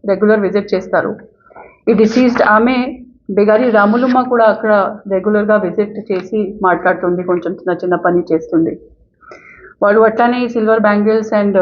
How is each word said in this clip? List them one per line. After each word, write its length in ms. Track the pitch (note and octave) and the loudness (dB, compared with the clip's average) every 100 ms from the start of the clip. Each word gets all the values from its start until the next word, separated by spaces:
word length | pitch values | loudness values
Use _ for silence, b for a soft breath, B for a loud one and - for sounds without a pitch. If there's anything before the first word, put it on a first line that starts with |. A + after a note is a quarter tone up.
| G#3 | -2
రెగ్యులర్ 320 | F#3 G#3 G#3+ | 0 2 2
విజిట్ 340 | G3 G3+ G3 | 2 -2 -2
చేస్తారు. 420 | F#3 - F3 - G#3+ - _ B B B B - | -4 -2 -2 -2 -8 -16 _ B B B B -2
ఈ 40 | |
డిసీజ్డ్ 500 | A3 A3 B3 B3+ A#3+ | 2 4 4 2 2
ఆమె 560 | - G#3+ A#3+ B3+ B3+ D#4+ - _ - | 2 4 2 0 -4 -8 -18 _ -6
బెగారి 400 | G3+ G#3 G#3+ B3+ | 0 2 2 2
రాములమ్మ 520 | G#3+ G3+ A#3 B3+ B3+ | 2 2 2 2 0
కూడా 220 | B3+ A#3+ | 0 2
అక్కడ 520 | A3 G3+ A3 G#3 F#3+ - G3+ | 2 2 0 0 0 -6 -4
రెగ్యులర్‌గా 440 | F#3+ G3+ G#3 G#3 G#3+ | -4 0 -2 2 0
విజిట్ 560 | F#3 F3 G#3 - - | 0 -4 -4 -6 -6
చేసి 460 | F#3 F#3 G#3+ G3 G#3+ | -6 -4 -4 -4 -2
మాట్లాడుతుంది, 600 | F#3 F3 F3+ F3 F3+ F3+ | -2 0 0 -2 -2 -4
కొంచెం 300 | F3+ F3 E3+ | -2 -4 -4
చిన్న 200 | F#3 F#3 | -6 -6
చిన్న 220 | F3 F3+ | -4 -2
పని 280 | F3 F3+ F3 E3+ | -2 0 -2 0
చేస్తుంది. 480 | D#3+ D#3+ E3 E3 - - _ _ _ B B B B B B | -4 -2 -2 -2 -6 -18 _ _ _ B B B B B B
వాళ్ళు 180 | G3+ G#3+ | 2 4
అట్లానే 480 | A3 A3 A#3+ B3 B3 | 2 2 0 0 -4
సిల్వర్ 320 | A#3+ G#3+ A3 | -2 0 2
బ్యాంగిల్స్ 640 | G#3+ G#3 G#3 A3 G#3+ G#3 | 2 0 0 0 0 -2
and 160 | G3+ F#3+ | 0 0